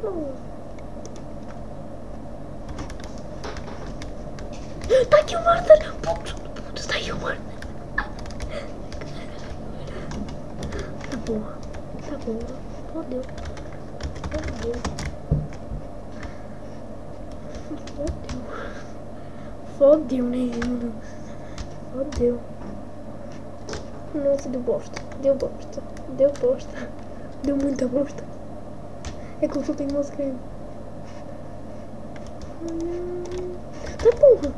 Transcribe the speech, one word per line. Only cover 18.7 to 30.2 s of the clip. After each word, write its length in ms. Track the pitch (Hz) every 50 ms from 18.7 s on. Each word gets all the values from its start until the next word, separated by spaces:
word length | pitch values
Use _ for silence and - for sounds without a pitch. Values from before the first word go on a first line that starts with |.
| - - - - - - - - - - - - - - - - - - - - - -
Fodeu, 460 | 277 277 302 311 302 240 262 254 247
né, 240 | 240 247 254 254 247 233 233 233
mano? 280 | 247 247 240 240 233 220 220 - - - - - - - - - - - - - - - - - - -
Fodeu. 460 | 254 277 302 277 240 240 240 240 240 - - - - - 202 - - - - - - - - - - - - - - - - - - - - - - - - - - - - -
Nossa, 320 | 302 277 277 277 277 - 262
deu 100 | 247 254
bosta. 420 | 247 233 214 - - - - - - - - - 269
Deu 120 | 269 269
bosta. 480 | 247 - - - - - - - - - - - - - -
Deu 200 | 262 254 269 285 277
bosta. 540 | - - 247 262 - - - - - 247 - - - - - - - - - - - -
Deu 140 | 269 285
muita 320 | 277 277 277 262 233 254 247
bosta. 340 | 240 277 285 - - - - - - - - - - - - - - - - - - - - - - - - - - -
É 80 | - -
que 80 | -
eu 80 | 294 262
só 80 | - 285
tenho 180 | - 294 277 285
mouse 180 | 285 277 - -
cream. 220 | -